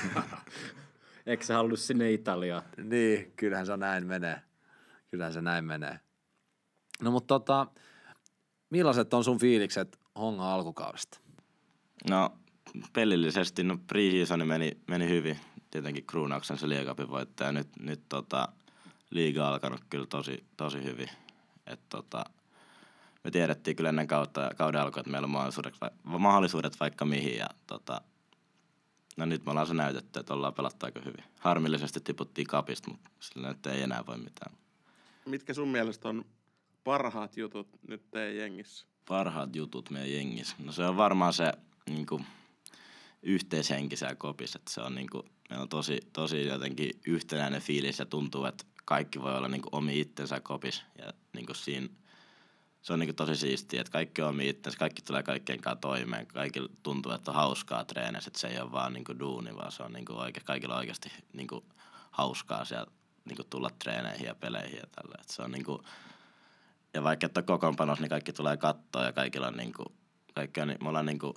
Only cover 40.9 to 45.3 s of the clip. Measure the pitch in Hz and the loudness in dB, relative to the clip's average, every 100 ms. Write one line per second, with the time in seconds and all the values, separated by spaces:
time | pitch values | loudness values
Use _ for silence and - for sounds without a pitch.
40.9 | 92 104 95 87 82 82 - - _ - | 6 6 8 6 6 2 0 -8 _ -6
41.9 | 76 71 73 - - - _ - - - | -4 -2 -4 -6 -16 -20 _ -20 -20 -20
42.9 | - - _ - 92 - 80 71 69 71 | -20 -20 _ 2 2 2 0 2 0 -2
43.9 | - 65 65 76 71 60 - - - 62 | -4 -4 -4 -6 -6 -8 -10 -8 -8 -6
44.9 | 65 65 65 - | -6 -6 -8 -10